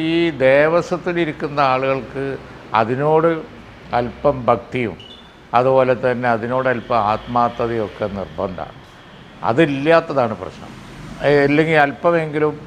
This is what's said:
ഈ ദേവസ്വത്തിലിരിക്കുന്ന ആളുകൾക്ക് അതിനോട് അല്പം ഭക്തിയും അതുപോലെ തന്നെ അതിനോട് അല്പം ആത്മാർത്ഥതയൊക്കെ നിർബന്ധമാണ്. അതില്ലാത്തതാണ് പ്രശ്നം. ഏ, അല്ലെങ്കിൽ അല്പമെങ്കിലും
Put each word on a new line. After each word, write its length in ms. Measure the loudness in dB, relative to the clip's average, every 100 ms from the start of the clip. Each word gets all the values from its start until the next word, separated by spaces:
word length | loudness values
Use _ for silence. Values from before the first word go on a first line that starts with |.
| 0
ഈ 180 | 0 0
ദേവസ്വത്തിലിരിക്കുന്ന 1300 | 2 4 6 4 2 0 -4 -4 -2 -2 -4 -6 0
ആളുകൾക്ക് 640 | 0 2 0 -2 -4 -8 -8 -8 -12 -20 -4
അതിനോട് 540 | 0 0 0 2 4 2 0 -6 -18 -20 -20 -4 -4
അല്പം 380 | -2 -2 -2 0 0
ഭക്തിയും 480 | 0 -2 -6 -6 -6 -16 -20 -20 -20 -2 2
അതുപോലെ 360 | 4 4 4 2
തന്നെ 260 | 0 0 0
അതിനോട് 400 | 0 -2 -2 0
അല്പം 300 | -2 -2 0 0
ആത്മാർത്ഥതയൊക്കെ 920 | -2 -2 0 0 0 -2 -2 -4 -4 -6 -6
നിർബന്ധമാണ്. 600 | -8 -6 -6 -6 -12 -14 -20 -20 -20 -20 -20 -6 -2
അതില്ലാത്തതാണ് 840 | 2 2 2 2 2 2 0 0 -2
പ്രശ്നം. 300 | -10 -14 -18 -18 -20 -18 -16 -4 2
ഏ, 20 | 4
അല്ലെങ്കിൽ 340 | 4 4 4 4 2
അല്പമെങ്കിലും 680 | 2 0 2 0 -2 -2 -2